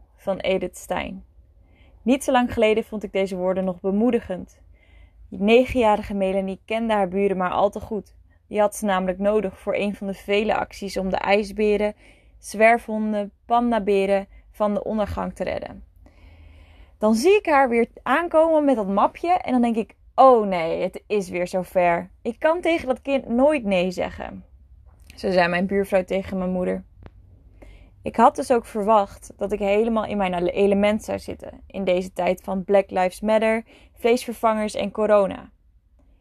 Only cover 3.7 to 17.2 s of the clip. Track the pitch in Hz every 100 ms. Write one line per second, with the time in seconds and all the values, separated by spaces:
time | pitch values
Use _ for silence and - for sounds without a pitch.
3.7 | 175 190 196 240 233 - 180 - _ -
4.7 | - _ - - _ - 185 202 233 254
5.7 | 254 220 208 202 202 190 196 190 190 -
6.7 | 220 226 208 190 190 202 185 180 - 202
7.7 | 208 - 214 - - _ _ _ 208 208
8.7 | - 208 185 185 185 202 214 196 - -
9.7 | - 202 196 196 190 - 202 214 196 -
10.7 | - 196 190 185 180 - 202 202 202 214
11.7 | 208 208 - - _ _ - - 202 226
12.7 | 233 226 214 214 208 202 _ - 233 240
13.7 | 226 196 196 190 196 196 - - - 208
14.7 | 202 - 214 202 208 185 - 180 - -
15.7 | 196 - _ - _ - - - - -
16.7 | - - - 214 220